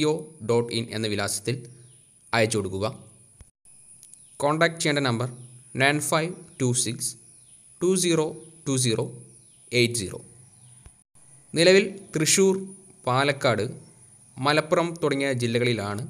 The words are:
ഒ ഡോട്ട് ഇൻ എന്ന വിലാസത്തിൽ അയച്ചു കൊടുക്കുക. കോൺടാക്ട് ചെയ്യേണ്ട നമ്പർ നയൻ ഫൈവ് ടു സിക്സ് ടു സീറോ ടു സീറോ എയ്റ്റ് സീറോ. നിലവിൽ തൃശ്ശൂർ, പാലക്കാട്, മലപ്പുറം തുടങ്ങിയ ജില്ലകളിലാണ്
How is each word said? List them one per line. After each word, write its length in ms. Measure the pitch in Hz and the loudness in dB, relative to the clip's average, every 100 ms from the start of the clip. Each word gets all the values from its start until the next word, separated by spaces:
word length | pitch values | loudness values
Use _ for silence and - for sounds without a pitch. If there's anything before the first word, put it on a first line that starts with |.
| 151 | 0
ഒ 20 | 165 - - 110 | -2 -6 -8 0
ഡോട്ട് 180 | 117 117 113 | 0 0 -4
ഇൻ 60 | 117 110 | -6 -4
എന്ന 100 | 110 | -4
വിലാസത്തിൽ 440 | 104 101 - - 127 - - - _ _ _ _ 117 | -2 -4 -4 -6 -6 -8 -20 -20 _ _ _ _ 2
അയച്ചു 200 | 110 110 | 2 0
കൊടുക്കുക. 280 | 98 95 110 - - _ _ - - _ _ _ _ _ - - _ - | -2 -4 -6 -6 -18 _ _ -20 -20 _ _ _ _ _ -20 -20 _ -4
കോൺടാക്ട് 360 | 143 160 170 165 | -2 2 0 0
ചെയ്യേണ്ട 220 | 165 147 139 | -2 0 0
നമ്പർ 200 | 113 127 - - - _ 123 | 0 -2 -8 -20 -20 _ 0
നയൻ 160 | 139 147 147 | 2 2 0
ഫൈവ് 220 | 160 165 190 - - | -2 -2 -8 -12 -2
ടു 80 | 127 123 | 0 0
സിക്സ് 260 | 113 120 - - _ _ _ _ _ - | -2 -6 -8 -10 _ _ _ _ _ -4
ടു 100 | 175 190 | 0 0
സീറോ 240 | 175 160 156 - - - - | 2 2 0 -4 -16 -10 -2
ടു 100 | 131 | 0
സീറോ 220 | 123 110 - - - - _ _ - 120 | 2 0 -2 -8 -20 -20 _ _ -2 2
എയ്റ്റ് 200 | 120 117 | 2 0
സീറോ. 180 | 92 - - - - _ - _ - _ _ _ _ - _ | -8 -10 -18 -20 -20 _ -20 _ -20 _ _ _ _ -20 _
നിലവിൽ 320 | 147 170 190 220 - - 156 | 4 6 6 4 -4 -8 -2
തൃശ്ശൂർ, 380 | 151 - 190 190 190 - - _ 127 | 0 4 2 0 -6 -16 -20 _ -2
പാലക്കാട്, 580 | 127 143 139 135 104 120 - - - _ _ _ - 135 | 0 2 2 0 0 -2 -8 -20 -20 _ _ _ -4 0
മലപ്പുറം 440 | 151 151 175 170 165 | 2 2 0 0 -2
തുടങ്ങിയ 280 | 147 139 139 127 | -2 0 -2 -2
ജില്ലകളിലാണ് 600 | 120 120 123 110 101 104 151 | -2 0 0 0 -4 -6 -10